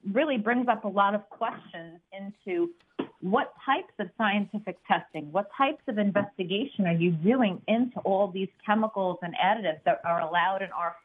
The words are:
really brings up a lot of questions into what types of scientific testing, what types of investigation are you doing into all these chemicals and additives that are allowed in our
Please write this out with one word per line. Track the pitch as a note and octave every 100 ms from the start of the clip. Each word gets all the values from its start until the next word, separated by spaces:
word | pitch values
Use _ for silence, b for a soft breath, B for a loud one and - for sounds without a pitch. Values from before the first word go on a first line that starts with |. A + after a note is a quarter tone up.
| G3+
really | G#3 D#4 A#3+
brings | A3 B3 B3
up | G#3+
a | G#3
lot | G3 G3+ G#3
of | -
questions | - A3+ - - E3+ E3 E3+ _
into | G3 G3 G#3 G3+ F3 E3+ - _ - - -
what | F3+ A3+ - - -
types | - - -
of | F3+ -
scientific | G#3+ G3+ G3+ G#3 G3 F3 -
testing, | B3 - D#3+ D3
what | F3+ G#3 -
types | C#4 D#4 -
of | G#3+
investigation | G#3 G3+ G3 - F3 G3+ C#4 - F3+
are | E3+
you | F3+
doing | D#3+ F3+ B3+ G#3 F3 -
into | A3+ B3 -
all | F#3 F#3+ G3+
these | F#3+ F#3+ _ -
chemicals | A3 G#3+ G3 F#3 F3
and | E3+ -
additives | F#3 A3 F3+ D#3 F3+
that | D#3
are | E3+ E3+
allowed | D#3+ F3 F3+ F#3+
in | F#3+
our | - E3+ -